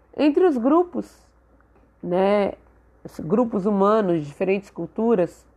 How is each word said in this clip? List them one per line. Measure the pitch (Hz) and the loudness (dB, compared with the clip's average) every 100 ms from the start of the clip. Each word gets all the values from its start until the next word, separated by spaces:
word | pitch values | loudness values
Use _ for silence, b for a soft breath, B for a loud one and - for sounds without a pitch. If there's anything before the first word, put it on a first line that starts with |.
| b - | b 0
entre | 294 294 370 | 2 4 2
os | 254 | 2
grupos, | 240 320 349 - - - _ _ _ _ _ _ _ _ | 2 2 0 -4 -12 -16 _ _ _ _ _ _ _ _
né, | 175 175 196 208 196 - _ _ _ _ | -4 0 2 2 -2 -6 _ _ _ _
os | - - | -20 -12
grupos | 156 214 233 208 196 | -2 -2 0 -2 -2
humanos | 202 196 220 190 170 | 2 2 2 0 -2
de | 147 | -4
diferentes | - 185 196 - | -6 -2 -2 -6
culturas | - 170 - 226 214 165 - _ | -14 -10 -4 0 0 -2 -6 _